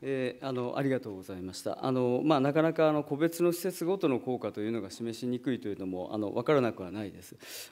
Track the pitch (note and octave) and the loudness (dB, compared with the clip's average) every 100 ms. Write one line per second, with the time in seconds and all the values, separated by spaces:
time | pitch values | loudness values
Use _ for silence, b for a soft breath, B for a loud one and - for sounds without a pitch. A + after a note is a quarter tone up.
0 | C3 C3+ B2 - C#3 B2 B2 C3 C#3 B2+ | -6 -2 -2 -4 -4 -4 -2 0 0 0
1 | A2 F#2+ F#2 F#2 F#2 F#2+ G#2+ - C3 C3 | -4 -10 -10 -8 -8 -6 -6 -2 0 2
2 | B2 B2+ D3+ C#3+ C#3 D3+ D#3+ D#3+ D#3 D3+ | 4 4 4 4 4 4 4 4 4 4
3 | C#3+ C#3 E3 E3 F3 E3+ F#3+ F3+ E3+ F#3+ | 0 2 2 4 2 2 -2 -2 -2 2
4 | D#3+ B2 C3 A#2+ A2 G#2 G#2+ A2+ F#2+ - | 2 2 0 -4 -4 -2 -2 -2 -6 -6
5 | A#2 A2 B2 B2 C3+ A#2+ G#2+ F#2 F#2 F2+ | -8 -4 -4 -2 -2 -2 -2 -6 -4 -6
6 | - G#2+ G2+ A#2 C#3 D3 A#2 G#2+ F2+ G2+ | -4 -4 -2 0 4 4 4 0 -6 -8
7 | G2 F2 - - B B B | -8 -10 -16 -18 B B B